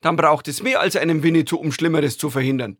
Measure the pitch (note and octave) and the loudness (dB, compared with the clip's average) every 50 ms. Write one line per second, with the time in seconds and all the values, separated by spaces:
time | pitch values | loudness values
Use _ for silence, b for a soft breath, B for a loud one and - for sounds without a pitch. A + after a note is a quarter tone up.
0 | - D#3+ E3+ E3 D#3+ D3+ D3+ D3 - - C#3+ - - B3+ C4 - - F#3+ - G3 | 0 0 0 4 4 4 4 2 -2 -8 -10 -6 -4 -2 0 0 0 0 0 0
1 | C#3+ E3 E3 D#3 C#3+ E3 E3 E3 D#3 - - E3 - D#3 B2+ - D#3+ E3 D#3+ D#3+ | 0 0 0 2 2 2 4 2 2 2 -2 -4 -4 -4 -4 -2 -2 0 2 2
2 | C#3+ - - - - D3+ B2 C3+ C3 C3 C3+ B2+ B2 G#2+ F#2+ _ | 0 0 -2 -4 -8 -4 -2 -2 0 0 0 -2 -4 -6 -10 _